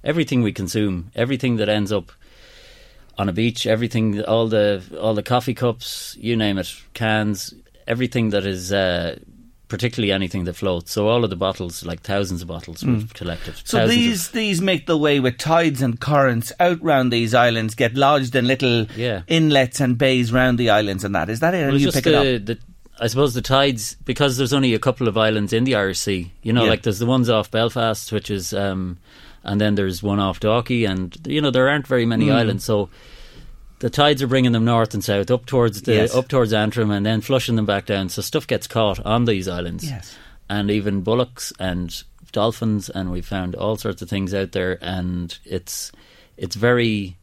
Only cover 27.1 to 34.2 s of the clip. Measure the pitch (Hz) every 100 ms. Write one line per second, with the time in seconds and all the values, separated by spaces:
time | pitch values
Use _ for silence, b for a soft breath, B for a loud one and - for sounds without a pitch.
27.1 | 131 120 113 104 113 113 123 113 110 -
28.1 | 107 - 101 85 98 98 95 92 90 B
29.1 | B B B - 101 107 104 98 85 104
30.1 | 101 98 87 107 117 113 123 110 92 92
31.1 | - - 147 147 127 131 147 135 131 117
32.1 | 113 127 135 113 98 - 107 95 B B
33.1 | B B B B B - - 120 - 147
34.1 | 143